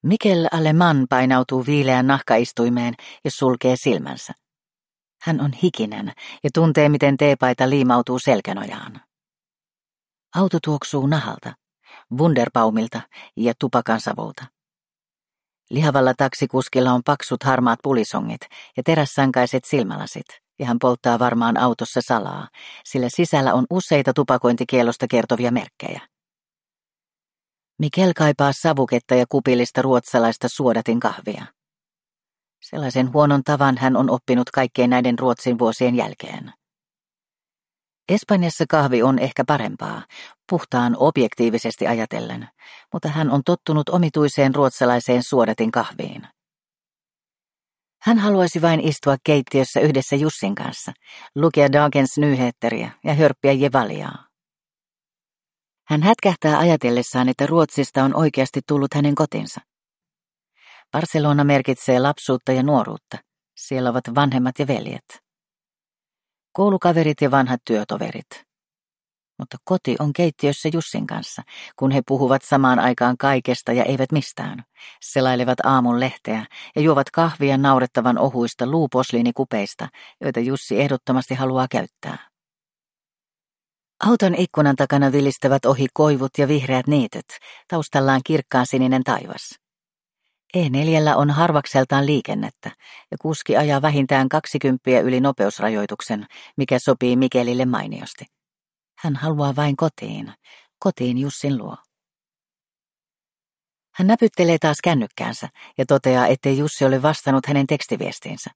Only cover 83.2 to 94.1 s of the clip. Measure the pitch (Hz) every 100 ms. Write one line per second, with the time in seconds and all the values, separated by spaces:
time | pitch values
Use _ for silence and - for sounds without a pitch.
83.2 | _ _ _ _ _ _ _ _ 202 240
84.2 | 190 170 180 - 147 135 135 143 139 139
85.2 | 139 - 139 135 123 131 139 - 151 139
86.2 | 131 - 139 147 131 131 131 147 117 113
87.2 | - - - - _ 165 151 143 135 135
88.2 | - 156 - 131 123 131 131 131 127 123
89.2 | - - - - _ _ _ _ _ _
90.2 | _ _ _ 185 156 135 156 160 151 -
91.2 | 147 147 170 151 - 139 131 139 139 143
92.2 | - 104 107 _ - - - - _ -
93.2 | 160 156 - 110 147 139 151 143 131